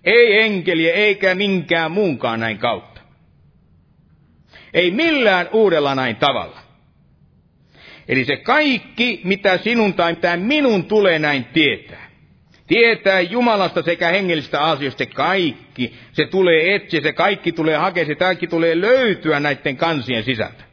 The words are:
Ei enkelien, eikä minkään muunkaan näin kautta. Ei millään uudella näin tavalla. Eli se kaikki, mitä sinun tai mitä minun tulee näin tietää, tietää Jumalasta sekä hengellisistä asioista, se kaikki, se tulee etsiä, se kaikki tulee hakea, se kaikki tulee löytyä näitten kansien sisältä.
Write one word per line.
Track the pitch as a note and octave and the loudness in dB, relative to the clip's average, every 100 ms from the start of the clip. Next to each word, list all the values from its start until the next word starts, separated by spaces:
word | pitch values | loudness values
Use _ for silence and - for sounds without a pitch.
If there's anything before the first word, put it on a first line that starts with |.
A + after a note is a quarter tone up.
Ei | F3 A#3 A#3 G3+ | 2 4 4 4
enkelien, | A3 G3 E3+ E3 E3 F3 | 2 0 -2 0 0 2
eikä | G#3 G3 F#3+ F#3 | 0 2 0 0
minkään | G3+ F#3 D#3+ E3 D#3+ | 0 -2 0 -2 0
muunkaan | F3+ G3 B2 B2 A2+ | -2 -2 -2 -4 -4
näin | A2+ G#2+ | -4 -4
kautta. | A#2+ G2+ - - _ _ _ _ _ _ _ _ _ _ _ _ _ _ _ - - | -4 -6 -10 -20 _ _ _ _ _ _ _ _ _ _ _ _ _ _ _ -20 -4
Ei | D#3 F3+ | -2 0
millään | G#3 E4 D4 A3+ F#3 F3 | 0 0 2 2 2 0
uudella | A3 G#3 E3 C#3+ C3+ | 2 2 2 0 -2
näin | C3 G#2+ | -4 0
tavalla. | C#3+ A#2+ E2+ - - _ _ _ _ _ _ _ _ _ _ _ - - - | -2 -2 -8 -16 -20 _ _ _ _ _ _ _ _ _ _ _ -20 -20 -2
Eli | C3 B2+ | -2 0
se | C3+ | -4
kaikki, | - C#4+ D4+ B3 - - A#3+ G#3 | 0 2 2 -2 -6 -4 -2 -2
mitä | F3+ G3+ G3 F3+ | -4 0 0 0
sinun | G#3+ A#3+ G#3 | 0 0 0
tai | F3+ E3+ | 0 -2
mitä | E3+ F3 F3 | 0 -2 -2
minun | G#3 D4+ C4+ G#3 F#3+ | 0 0 2 0 2
tulee | G#3+ G3 D#3+ | 2 2 2
näin | D3+ C#3 A#2 | 0 -2 -2
tietää, | D#3+ D3 G#2 - - - _ _ _ _ _ - | 0 2 0 -10 -20 -20 _ _ _ _ _ -2
tietää | A3 A#3 A3 G3 F#3+ | 4 4 4 0 0
Jumalasta | F3 A#3 A#3+ G#3 F3 F3+ | 0 0 0 2 0 -2
sekä | D#3+ E3+ E3+ | -2 0 0
hengellisistä | F#3+ F#3 D#3+ B2 C#3+ | 0 0 -2 -2 -2
asioista, | D#3 D3 C#3 - | -2 -2 -4 -6
se | B2+ | -8
kaikki, | - D3+ F#3+ E3 - - - A#2+ - - | -2 -2 0 -2 -4 -18 -8 -8 -8 -10
se | - D3 | -6 -2
tulee | F#3+ F3+ D#3+ E3+ G3 | 0 2 4 2 -2
etsiä, | F#3+ D#3+ | -2 -2
se | D3 | -2
kaikki | C#3+ F#3+ G3+ E3+ | 0 -2 0 -4
tulee | E3 D#3+ D3+ | -2 -2 0
hakea, | F#3 F3 D3+ | -2 -2 -4
se | C#3+ | 0
kaikki | F#3 F3+ E3+ | 0 0 -4
tulee | E3+ E3 E3 | 0 0 2
löytyä | G3+ C4 A#3+ F3+ D#3+ D3 | 2 2 2 0 0 0
näitten | D3 C#3 D3+ B2+ | 0 -2 -4 -2
kansien | E3 D#3 A#2 A#2 | -2 -2 -2 -4
sisältä. | G#2+ A2+ G2+ - - | -2 -4 -6 -8 -20